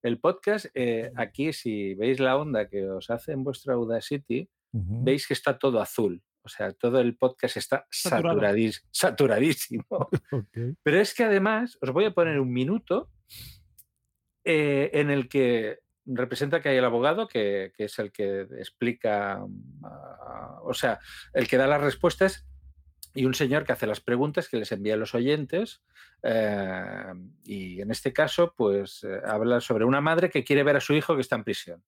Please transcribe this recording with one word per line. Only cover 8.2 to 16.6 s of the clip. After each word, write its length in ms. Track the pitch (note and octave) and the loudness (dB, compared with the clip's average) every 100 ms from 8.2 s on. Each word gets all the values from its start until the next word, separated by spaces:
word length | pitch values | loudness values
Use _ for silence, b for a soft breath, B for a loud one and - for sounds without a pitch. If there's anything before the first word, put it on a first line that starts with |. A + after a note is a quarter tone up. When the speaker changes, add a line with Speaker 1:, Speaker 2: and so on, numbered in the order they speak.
| E3 E3+ | 2 2
Speaker 1:
saturadís-, 420 | G2+ G2+ A2+ - _ | 4 4 2 0 _
saturadísimo. 920 | - F3+ A#2+ C#3 G#2+ D3 D3+ - A#2 - | 0 0 4 4 6 2 0 -4 -6 -4
Speaker 2:
<laughs> 440 | - - F#3 _ | -4 -2 -2 _
Ok. 260 | C3+ G2+ - A#2+ D#3+ | -6 -4 -6 -6 -2
Speaker 1:
Pero 180 | - E3 | 2 4
es 140 | G#3 | 2
que 100 | - | 2
además, 540 | A3+ G3 G3 A3 A#3+ - | 2 4 4 0 -2 -4
os 100 | C3 | -2
voy 120 | C3+ G#3+ | 2 2
a 60 | |
poner 260 | F#3 E3 D3 | 4 2 2
un 120 | C3 | 0
minuto, 580 | B2 C3 G#3+ - G3 F4 _ _ B B B _ _ - _ _ _ _ _ | 0 0 0 0 -2 -2 _ _ B B B _ _ -20 _ _ _ _ _
eh, 460 | - D#3 D3 C#3 C#3+ | 0 2 4 2 2
en 160 | D3+ D3 | 2 2
el 180 | C#3+ B2 | 2 2
que 520 | C#3 B2 A#2+ G#2+ - _ _ - | 2 4 2 0 -8 _ _ -8
representa 520 | B2 B2 B2+ C#3 D#3+ | -4 -4 -2 0 0